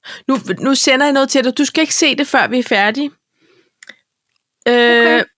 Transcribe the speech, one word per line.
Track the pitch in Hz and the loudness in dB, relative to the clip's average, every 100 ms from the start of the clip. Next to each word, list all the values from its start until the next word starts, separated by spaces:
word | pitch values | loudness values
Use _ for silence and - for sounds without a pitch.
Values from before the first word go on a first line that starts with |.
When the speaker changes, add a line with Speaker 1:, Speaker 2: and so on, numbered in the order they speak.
| - - - | -20 -12 -4
Speaker 1:
Nu, | 269 - - | -4 -4 -4
nu | 269 269 | -2 0
sender | - 262 294 | 2 2 2
jeg | |
noget | 277 269 | 0 0
til | 269 | 0
dig. | 247 254 | 0 -2
Du | 285 | -2
skal | - | -2
ikke | 311 - | -2 0
se | 311 254 | 0 0
det, | 277 | -2
før | 269 208 | 0 0
vi | 247 | -2
er | |
færdige. | 240 208 208 233 285 _ _ _ _ _ _ _ - - _ _ _ _ _ _ 240 | -2 0 0 -2 -8 _ _ _ _ _ _ _ -20 -20 _ _ _ _ _ _ 0
Øh, | 240 240 233 233 240 | 2 4 4 4 2
Speaker 2:
Okay. | - | -2